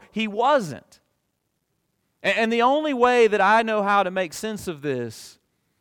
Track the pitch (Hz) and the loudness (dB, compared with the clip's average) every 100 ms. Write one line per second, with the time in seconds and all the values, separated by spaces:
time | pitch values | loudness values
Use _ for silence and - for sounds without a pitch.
0 | - 208 220 208 247 294 170 117 - _ | -6 -6 -4 0 2 2 0 -10 -16 _
1 | _ _ _ _ _ _ _ _ _ _ | _ _ _ _ _ _ _ _ _ _
2 | _ _ 185 196 226 233 240 294 311 254 | _ _ -4 -2 0 2 2 2 0 2
3 | 247 247 220 202 196 220 226 214 202 202 | 2 4 4 4 4 4 2 -2 0 0
4 | 180 190 175 - 214 214 - 147 147 127 | 0 -4 -6 -8 -8 -8 -10 -8 -6 -6
5 | 120 - - _ _ _ _ _ | -6 -12 -20 _ _ _ _ _